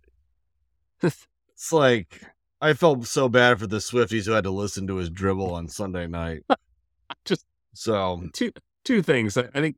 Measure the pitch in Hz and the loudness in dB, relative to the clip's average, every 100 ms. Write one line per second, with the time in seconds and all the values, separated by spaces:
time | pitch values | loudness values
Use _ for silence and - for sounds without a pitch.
0 | _ _ _ _ _ _ _ _ _ _ | _ _ _ _ _ _ _ _ _ _
1 | 175 - _ _ _ - - 160 135 117 | -4 -4 _ _ _ -16 -2 2 4 2
2 | 90 - - _ _ - 156 143 170 131 | -2 -16 -20 _ _ -4 0 4 4 2
3 | 113 147 131 123 123 113 104 104 - 123 | -2 0 2 6 6 4 0 -4 -2 0
4 | 110 110 101 110 95 95 101 - 95 95 | 0 0 0 0 0 -4 -6 -6 -6 -4
5 | 85 90 95 95 95 87 85 - 101 90 | -6 -2 -2 0 -2 -6 -8 -8 -8 -6
6 | 85 85 82 80 - - _ _ _ _ | -6 -6 -6 -6 -2 -2 _ _ _ _
7 | - - - 185 _ _ _ - 113 104 | -20 -14 -6 -6 _ _ _ -10 -4 -2
8 | 95 87 87 - 240 - - _ - 233 | -2 -4 -8 -6 -6 -6 -20 _ -2 0
9 | 170 131 107 131 123 143 156 | 2 2 2 0 -2 -2 -2